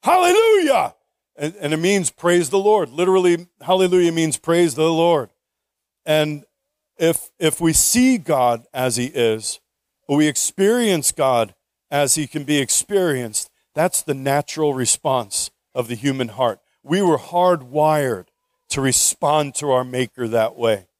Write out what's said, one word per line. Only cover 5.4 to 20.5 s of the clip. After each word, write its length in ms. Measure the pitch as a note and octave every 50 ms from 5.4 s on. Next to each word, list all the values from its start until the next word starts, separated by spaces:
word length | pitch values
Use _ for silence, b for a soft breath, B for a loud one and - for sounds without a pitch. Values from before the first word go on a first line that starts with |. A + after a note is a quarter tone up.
| _ _ _ _ _ _ _ _ _ _ _ _ _
And 380 | D#3+ D#3 D#3 D3+ D3+ D3 C#3+ - _ _ _ _ _ _ _ _ _ _
if, 340 | - E3+ E3 E3 - - - _ -
if 240 | E3+ D#3 - -
we 100 | E3+ D#3+
see 460 | D#3+ - - - - A#3+ B3+ C4 B3+ G3+
God 480 | C#3+ - D3+ C3 B2 A#2+ A#2+ A2+ - _ -
as 220 | C3 B2+ B2+ A2+
he 100 | B2 B2
is, 540 | C3 - B2+ A#2 A2+ A2 A2 G#2 - - - _ _ _ _ _ _ _ _ _
or 120 | - C#3 D3+
we 80 | D3+
experience 880 | D3+ C#3 - - - - - G3 G#3 A#3 B3 A#3 G#3+ F#3 D#3 C3+ -
God 420 | - - C#3 C3 B2 A#2 A2+ G2+ - _ _ _ _ _ _ _
as 240 | C#3+ C#3+ C#3+ C3 -
he 120 | D#3 D3
can 180 | - - D3+ C#3
be 140 | C#3+ D3+ C#3
experienced, 920 | C3 - - - - - G3+ F#3+ F#3 E3 C#3 B2+ A#2+ A2 G#2+ - - - _ _ _ _ _
that's 280 | D3+ E3 F3+ - -
the 100 | - D#3
natural 600 | C#3 C3+ C3+ C#3 C#3 D3 C#3 - - D#3+ D#3 D3 C3+
response 760 | C3 B2 - - - - D3 C3+ B2 A2 G2 - - - - - _ _ _ -
of 140 | B2+ A#2+ A2+
the 60 | B2
human 340 | G#2 B2 C#3+ C3+ C3 B2+ A2+
heart. 320 | G2+ A#2+ B2+ A#2 - - _ _ _ _
We 180 | _ - E3 G3
were 160 | G3 F3 D#3
hardwired 1080 | - - - F3 F3 F3+ F3+ F3 D3+ B2+ B2 C3 D3+ D3+ D#3 D#3 D3+ C#3 B2+ A2 F#2 F2+ _ _ _ _ _ _ _ _ -
to 120 | - C#3
respond 720 | C3+ C3 A#2+ - - - - - - D3 D3+ D3+ D3 C#3 -
to 140 | - D3 C#3+
our 140 | B2+ B2+ B2+
Maker 440 | B2+ B2 B2+ B2+ G#2+ - B2+ A#2+ A2
that 280 | A2+ A#2 A2 A#2